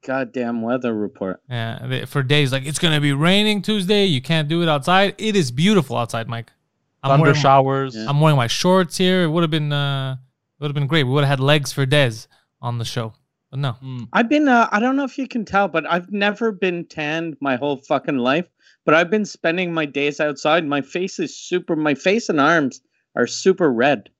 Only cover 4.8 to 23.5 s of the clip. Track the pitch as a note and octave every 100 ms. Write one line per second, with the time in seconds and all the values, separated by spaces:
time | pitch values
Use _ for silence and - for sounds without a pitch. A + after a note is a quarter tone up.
4.8 | C3+ F#3 G3 - A3 G3+ C#3 B2 F3 G#3+
5.8 | C#3 A#2+ A#2 A#2 A2+ A#2 A2+ _ _ _
6.8 | _ _ C3+ C#3 D#3 D3 C#3+ C3+ C3+ C3+
7.8 | C3+ A2+ A2+ C#3+ D#3 C#3+ A#2 - F3+ F#3
8.8 | F3+ - F#3 F#3 E3+ D#3+ E3+ D#3+ D3 C#3+
9.8 | C#3+ C#3 C3+ C3 _ _ _ _ D3 C#3+
10.8 | C#3+ D#3+ B2+ C#3 C#3 C#3 C3+ D3+ C#3 -
11.8 | C3+ D3 C3 A2 - _ _ _ A#2+ A#2+
12.8 | A2+ - A2+ - _ _ _ C3+ C#3 -
13.8 | C3 B2+ A2+ F#3+ A#3 D4 D4 A#3+ A#3 G#3
14.8 | B3 C4+ C#4 - C4 B3+ G3 G3 G3+ D#3
15.8 | D3 E3+ F3+ G3+ G3+ G3+ A3+ F#3+ F#3 F3
16.8 | E3 - D3 D#3+ E3 D3+ C#3 B2+ C#3+ C#3
17.8 | - C#3+ - C#3 A#2+ C#3 C3+ _ _ _
18.8 | - D#3 F3 G#3+ G3+ - E3 E3+ F3+ E3
19.8 | D3+ C#3 C#3+ C#3+ D3+ C#3+ D3+ D#3+ D#3 C#3+
20.8 | C3+ F3+ F#3+ - D#3+ - - F3+ E3+ D#3+
21.8 | D3+ C#3 - G#3+ - E3 C#3+ E3+ C#3 -
22.8 | _ _ _ - A#2+ - F#3+